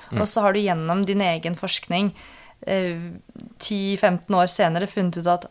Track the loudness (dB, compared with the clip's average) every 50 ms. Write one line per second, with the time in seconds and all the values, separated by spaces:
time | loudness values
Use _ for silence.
0 | -14 -6 -2 2 4 4 4 6 4 4 2 2 0 0 0 -2 -2 -2 0 0
1 | 0 0 0 0 0 0 0 -2 -4 -6 -6 -6 -6 -6 -6 -6 -4 -2 -2 0
2 | 0 -2 -4 -8 -16 -20 -20 -20 -20 -20 -20 _ -6 -2 -2 -2 -2 -2 -4 -6
3 | -8 -12 -14 -16 -20 -20 _ -20 -20 -20 -10 -8 -6 -4 -2 -2 0 -2 2 2
4 | 4 2 2 0 -2 0 2 2 4 4 4 2 2 2 2 -2 -4 -2 -2 -2
5 | -2 -2 -2 -2 0 0 0 0 -2 -10